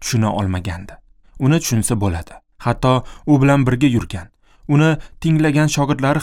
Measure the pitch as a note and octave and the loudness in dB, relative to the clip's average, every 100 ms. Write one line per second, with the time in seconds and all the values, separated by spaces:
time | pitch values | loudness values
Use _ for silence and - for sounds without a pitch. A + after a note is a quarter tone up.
0 | - A#2+ G#2+ G#2 G2 F#2 F2+ F2 G2 - | -4 -2 0 -2 -4 -4 -6 -10 -12 -20
1 | _ _ _ - C3 E3 - A2+ G#2+ A#2 | _ _ _ -4 0 0 0 -2 0 -2
2 | G2+ E2 - - _ - A#2+ A#2 B2+ B2+ | -2 -4 -10 -20 _ -8 -6 -2 0 0
3 | - - - D3 C#3 C#3 B2 A#2+ C#3+ A#2 | -2 -4 2 4 4 4 2 2 2 0
4 | F#2+ F#2+ F2+ _ _ _ - D3 D#3+ D#3 | -4 -10 -14 _ _ _ 0 2 2 0
5 | - - D#3+ D#3 D#3 D3 D3+ D3+ C#3 C#3 | -6 -6 0 2 2 2 0 0 -2 0
6 | C3+ D3+ | 0 0